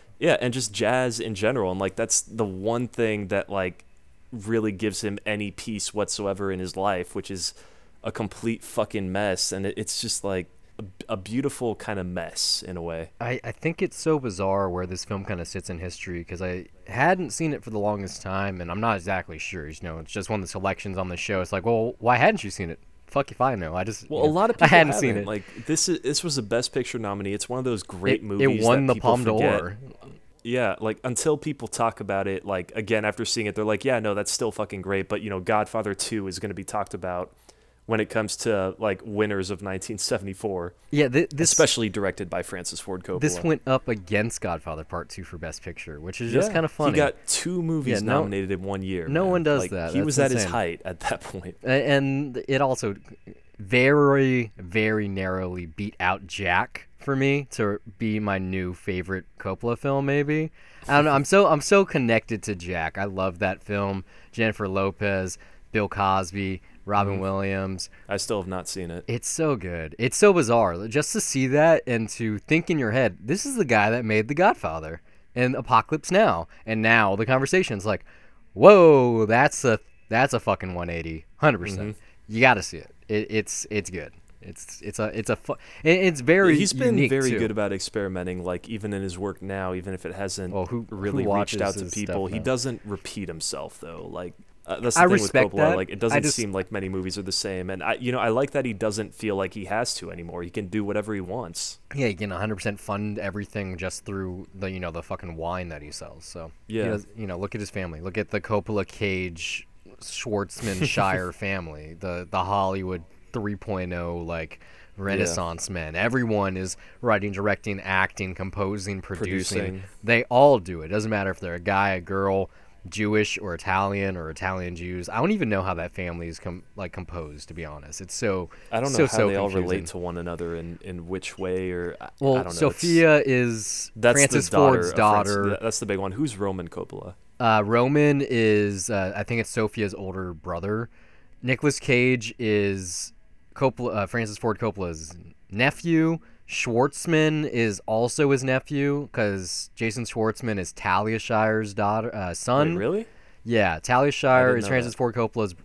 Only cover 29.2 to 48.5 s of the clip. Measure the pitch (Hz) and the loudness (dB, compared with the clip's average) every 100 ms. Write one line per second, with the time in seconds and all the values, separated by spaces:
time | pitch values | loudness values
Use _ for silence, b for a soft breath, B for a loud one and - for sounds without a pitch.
29.2 | 113 110 101 101 87 104 131 - - - | 4 2 2 2 -2 -8 -14 -18 -20 -20
30.2 | - _ 117 127 110 - 110 107 127 120 | -20 _ -4 0 0 0 -2 -4 -4 -2
31.2 | 160 147 151 143 113 - 117 - 101 98 | 2 2 0 -6 -6 -2 -2 -2 -2 -2
32.2 | 98 95 101 92 90 113 101 110 107 101 | 0 -2 -2 -4 -4 -6 0 0 0 -2
33.2 | 110 117 104 101 107 104 131 120 107 101 | -2 -2 -2 -2 0 0 2 0 0 -2
34.2 | 101 - 113 107 104 98 90 98 92 104 | -2 -2 -2 -2 -6 -6 -2 -2 -2 -4
35.2 | 104 95 90 107 104 110 104 98 - 110 | -4 -6 0 0 2 -2 -4 -4 -4 -4
36.2 | 95 87 101 95 95 107 98 95 90 90 | -4 -6 -8 -8 -6 -6 -6 -6 -6 -6
37.2 | 92 _ b b b b b 110 107 113 | -8 _ b b b b b -2 0 -2
38.2 | 107 - 117 104 95 92 107 92 113 104 | -2 -2 -2 0 0 -2 -2 -2 -4 0
39.2 | 104 98 95 95 101 95 - 104 - 113 | 0 0 -4 -6 -6 -8 -8 -6 -4 -4
40.2 | 98 95 110 92 85 - - 143 135 135 | -6 -6 -6 -4 -6 -10 -4 0 2 2
41.2 | - 135 165 156 151 - 110 104 98 - | 0 0 2 4 4 4 0 -2 -4 -4
42.2 | 90 90 - 92 87 - - 92 92 92 | -6 -6 -6 -10 -10 -10 -8 -10 -6 -2
43.2 | 147 87 165 151 131 131 - 107 87 104 | 0 0 0 0 0 0 0 -6 0 0
44.2 | 113 - 92 82 85 78 78 87 - - | 0 -2 -6 -6 -6 -10 -8 -10 -10 -14
45.2 | 90 85 80 - 90 82 - 73 85 95 | -14 -10 -10 -10 -12 -14 -14 -12 -10 -6
46.2 | 117 127 208 170 160 - 151 151 143 - | 0 2 2 0 -2 0 2 4 2 0
47.2 | - - - 180 165 160 127 107 107 139 | -4 -4 -2 -2 0 0 0 0 2 0
48.2 | 104 98 95 | 0 -2 -2